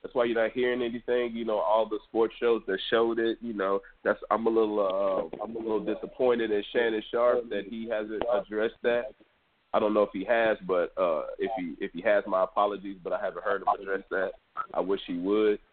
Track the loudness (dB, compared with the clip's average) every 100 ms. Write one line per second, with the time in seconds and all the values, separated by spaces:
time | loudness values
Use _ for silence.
0 | -4 0 2 2 0 0 0 0 -2 -4
1 | -2 0 0 -4 -2 0 2 2 2 -4
2 | -2 0 0 2 2 2 0 -4 2 2
3 | 2 2 0 -2 -6 -2 0 0 -4 _
4 | -2 -2 0 2 4 4 2 2 0 2
5 | 0 0 -4 -8 -10 -8 -4 -2 -2 -6
6 | -8 0 2 2 2 -2 0 0 0 0
7 | -2 2 4 2 0 -8 -6 -8 -4 -4
8 | -4 -4 0 -2 -2 -2 -2 0 0 0
9 | -2 -14 _ _ _ _ _ 0 2 4
10 | 2 0 0 2 2 0 0 0 0 0
11 | 0 0 -4 -4 -4 -4 -6 -6 -8 -2
12 | 2 2 2 0 0 2 0 0 -10 -10
13 | -6 -4 -4 -6 -4 -2 0 -2 -2 -8
14 | -4 -4 -4 -6 _ -12 -6 -4 -2 -2
15 | -2 -4 0 2 2 0 _